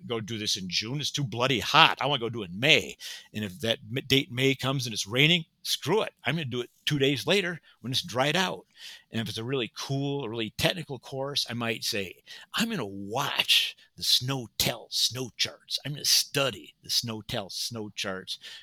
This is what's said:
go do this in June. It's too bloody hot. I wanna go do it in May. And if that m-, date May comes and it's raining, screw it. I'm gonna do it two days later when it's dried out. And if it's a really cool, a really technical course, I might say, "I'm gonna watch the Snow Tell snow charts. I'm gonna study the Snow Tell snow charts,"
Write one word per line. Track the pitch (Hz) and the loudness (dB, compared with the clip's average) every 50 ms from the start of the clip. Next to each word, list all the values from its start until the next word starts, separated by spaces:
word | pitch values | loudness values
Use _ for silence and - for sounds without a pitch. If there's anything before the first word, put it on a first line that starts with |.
| - | -8
go | - 120 113 | -4 -4 -4
do | 110 92 117 107 | -4 -4 -4 -4
this | 104 104 - | -2 -2 -2
in | 107 92 92 | -2 -2 -4
June. | 87 - 107 110 131 151 | -2 -2 -2 -2 -4 -4
It's | 139 - | -4 -4
too | - - 143 | -2 -2 -2
bloody | 120 95 113 120 131 143 104 | -2 0 2 2 2 2 2
hot. | 92 - - 147 160 127 92 - | 2 4 6 8 8 8 6 2
I | 123 | 0
wanna | 139 147 127 | 0 0 0
go | 117 113 | -2 -4
do | 117 117 101 | -4 -4 -8
it | 85 | -6
in | 87 98 | -4 2
May. | 123 156 156 117 87 67 67 - - - - - - - - | 6 6 6 6 6 0 -8 -12 -12 -14 -14 -14 -16 -10 -6
And | 107 107 | -6 -6
if | 101 90 90 | -6 -6 -4
that | - 113 113 - - 107 | 0 0 0 0 -2 -6
m-, | 113 143 - 127 | -6 -6 0 4
date | 135 139 139 - | 4 4 4 2
May | 120 123 135 135 135 | -2 2 2 2 2
comes | - - 131 139 143 120 | 2 0 -2 0 0 -2
and | 120 107 | -4 -4
it's | 98 - 98 | -4 -4 -2
raining, | 107 127 147 156 175 175 160 _ _ _ - | 2 4 6 6 6 4 0 _ _ _ -6
screw | - - - - 123 190 220 | -4 -4 -4 0 0 0 0
it. | 190 - - _ - | 0 -2 -6 _ -4
I'm | 123 143 | -2 -2
gonna | 170 156 | -2 -2
do | 123 113 123 | -4 -4 -4
it | 120 - _ _ - | -4 -6 _ _ -2
two | - 147 143 | 0 2 4
days | 135 139 147 120 104 147 | 4 4 2 2 2 2
later | 180 202 185 175 175 151 _ - _ _ | 2 2 2 0 -6 -8 _ -20 _ _
when | - 117 | -8 -4
it's | 131 - | -2 -2
dried | - 175 - 123 131 151 170 180 | -2 -2 0 2 2 2 4 2
out. | 190 - - - - _ _ - - - - - _ _ | 2 0 -2 -6 -10 _ _ -20 -18 -18 -18 -18 _ _
And | - 110 | -6 -4
if | 113 107 | -4 -4
it's | 107 110 | -4 -6
a | 113 | -4
really | 120 139 135 117 104 - | -4 -2 -2 -2 -2 -4
cool, | - - - 135 135 139 143 143 143 139 | -8 -6 -2 -2 0 0 0 -2 -2 -4
a | 107 | -4
really | 113 120 113 107 - - | -2 -2 -4 -4 -2 0
technical | - 165 - 180 147 - 143 117 | 0 0 0 0 -6 -10 -10 -12
course, | - - - 135 135 139 143 - - - | -12 -10 -8 -6 -6 -4 -2 -2 -2 -2
I | 120 | -2
might | 120 120 117 113 113 - | -4 -2 -2 -2 -2 -2
say, | - - 104 98 90 - _ _ - - - - - - | -2 -2 -2 -2 -4 -8 _ _ -20 -20 -20 -16 -8 -2
"I'm | - 208 226 | -2 -2 0
gonna | 226 180 117 | 0 -4 -4
watch | 101 98 98 101 98 107 - 240 127 - - - - - - - - - _ - _ _ - | -4 -6 -8 -8 -4 -2 -2 -2 0 0 0 2 4 4 4 4 2 -4 _ -18 _ _ -6
the | 85 | 0
Snow | - - - 127 127 139 135 117 104 _ - | 2 2 2 2 0 -2 -2 -4 -6 _ 2
Tell | - 143 123 113 - - | 2 2 2 -2 -6 -6
snow | - - - - - 127 131 117 - | -2 0 0 0 0 -2 -6 -6 -2
charts. | - - 107 - - _ - - - - | -2 -2 -2 -2 -10 _ -6 -6 -6 -4
I'm | 135 | -6
gonna | 151 - - | -8 -2 2
study | - - - - - - 147 139 127 101 92 - - - _ | 4 4 4 4 2 2 2 2 2 0 -4 -10 -18 -20 _
the | - - | -6 -2
Snow | - - - 120 110 107 | 0 0 0 0 -4 -6
Tell | 107 - - 113 98 90 | -6 -4 -4 -4 -4 -4
snow | - - - - 120 113 107 107 | -6 -4 -4 -4 -4 -6 -8 -8
charts," | - - - 104 95 92 92 - - - - - - - | -6 -6 -4 -4 -4 -4 -6 -8 -10 -10 -10 -16 -16 -16